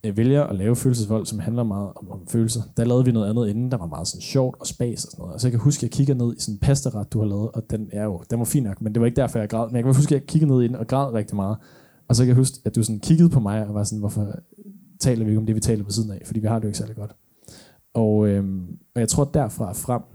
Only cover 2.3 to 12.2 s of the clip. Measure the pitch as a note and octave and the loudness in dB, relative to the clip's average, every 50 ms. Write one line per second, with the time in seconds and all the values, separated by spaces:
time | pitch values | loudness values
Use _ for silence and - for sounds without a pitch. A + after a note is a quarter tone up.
2.3 | - A#2 A2+ A2 A2+ A#2 A2 - - - A#2 A#2+ A#2+ B2+ B2+ B2+ A#2+ A2+ G#2 G2+ | 0 0 2 2 0 -4 -6 -4 -2 -2 2 2 4 4 4 4 4 2 2 2
3.3 | A2 A#2+ A#2+ G#2 G2+ A2+ B2 B2+ B2+ G#2+ F2 E2 D2+ - E2+ - - F2+ - - | 0 0 0 0 0 -2 -2 -2 -4 -4 -6 -8 -8 -8 -8 -8 -8 -10 -12 -2
4.3 | - C3+ B2+ B2+ - - - - - - B2 A#2+ A2 - - - - - - F2 | 0 0 0 0 -2 -8 -12 -12 -6 -4 -4 -4 -4 -6 -10 -12 -12 -14 -14 -12
5.3 | - G#2+ A2+ B2+ A#2+ A#2 G#2+ C#3+ C#3+ - - A2+ - - C#3 C#3 C#3 B2 A#2+ A#2+ | -6 -2 0 0 0 2 2 2 2 2 -2 -4 0 2 2 2 2 2 0 -2
6.3 | A#2 - - - G#2+ G2 - C#3+ C#3 C#3 - B2+ G#2+ G#2 G2 - - A2+ G#2+ G#2 | -2 -4 -8 -8 -4 0 2 2 2 2 0 -4 -4 -4 -8 -4 -2 0 0 0
7.3 | G2+ G2+ A2 A2 - A#2 A2 _ A#2 A2 G#2+ F#2 - G#2 G#2+ G#2+ F#2+ E2+ - _ | 0 -2 -2 -4 -4 -8 -6 _ -6 -6 -6 -6 -6 -6 -4 -4 -6 -8 -6 _
8.3 | A#2+ A#2 A#2+ - - D3 B2+ G2+ F#2+ - A2+ G#2+ G#2 A#2 A#2 A#2+ A#2+ - C3 - | -4 -2 -2 0 0 0 0 0 -4 -4 -6 -2 0 2 2 2 2 2 -2 0
9.3 | - A#2 G#2 G#2 A2+ A2+ A#2 G#2+ B2 A#2+ A#2 C3 C3 C3 D3 C#3+ D3+ C3+ C3+ - | 0 -4 -4 -2 -2 -4 -4 -2 -2 0 2 4 4 4 4 4 2 0 0 0
10.3 | - D#3+ D#3 D3 C3 B2+ A#2+ A#2 B2+ - A2+ - C3 C3+ C#3 C3+ A2+ A2 G#2 - | 0 2 4 4 4 4 4 2 0 -4 -4 -2 0 0 0 0 -2 -4 -4 -2
11.3 | - G#2 F#2+ F#2+ G#2+ - - - - - - _ _ _ _ _ A#2+ A2+ | -4 -4 -2 -2 -4 -6 -8 -20 -20 -20 -20 _ _ _ _ _ 4 4